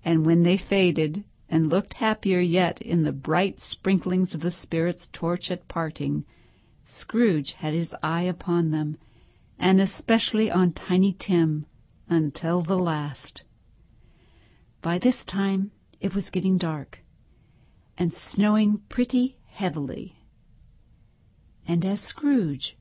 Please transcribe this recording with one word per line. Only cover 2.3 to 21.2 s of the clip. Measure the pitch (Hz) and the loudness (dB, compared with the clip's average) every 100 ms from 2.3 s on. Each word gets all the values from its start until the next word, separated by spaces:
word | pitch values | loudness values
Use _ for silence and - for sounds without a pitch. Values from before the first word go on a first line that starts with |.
| 180 | 2
yet | 180 175 175 - | 2 2 0 -2
in | - 170 | -2 0
the | 151 | 0
bright | 135 135 165 196 - | -2 -2 0 0 -4
sprinklings | - - 190 190 185 185 185 | -12 -4 0 0 2 0 0
of | 156 | -2
the | 170 | -4
spirit's | - - 165 170 175 - | -4 -4 -2 -2 -4 -10
torch | - 165 175 - | -6 -4 -4 -4
at | 180 _ | -8 _
parting, | - 160 - 139 147 - _ _ _ _ _ | -6 -6 -4 -4 -4 -6 _ _ _ _ _
Scrooge | - - - 226 240 160 139 | -18 -14 -6 2 2 2 -4
had | - 156 | -8 -4
his | 160 160 - | -2 -4 -4
eye | 156 165 | -4 -2
upon | 180 175 180 175 165 | -2 -4 0 0 2
them, | 156 151 151 _ _ _ _ _ - | 0 -2 -6 _ _ _ _ _ -4
and | 180 190 | 4 4
especially | 196 - - 226 - 214 220 | 4 -2 2 2 2 0 2
on | 180 180 | 2 2
Tiny | - - 180 196 | 0 -2 2 2
Tim, | 185 - 175 160 151 151 _ _ _ - | 0 0 2 2 0 -8 _ _ _ -2
until | 170 156 - 165 175 | 0 0 -2 -2 -2
the | 165 190 | 0 0
last. | 180 156 147 131 - - _ _ _ _ _ _ - _ _ _ _ _ _ _ | 0 -2 -6 -8 -12 -14 _ _ _ _ _ _ -20 _ _ _ _ _ _ _
By | 165 175 | -4 0
this | 240 247 | 2 0
time | - 190 196 196 196 _ _ _ | -4 -2 0 0 -4 _ _ _
it | 196 202 | -6 -4
was | 190 | -4
getting | 185 185 185 | -2 0 0
dark, | 170 156 - - _ _ _ _ _ _ _ _ _ - | 0 -6 -10 -18 _ _ _ _ _ _ _ _ _ -2
and | 170 | -2
snowing | - - - 208 214 208 208 - | 0 -2 2 4 4 4 2 -2
pretty | - 247 254 254 - - | -2 0 2 0 -4 -20
heavily. | - 185 151 139 - - - _ _ _ - - _ _ _ _ _ | -4 -4 -2 -6 -8 -12 -18 _ _ _ -20 -20 _ _ _ _ _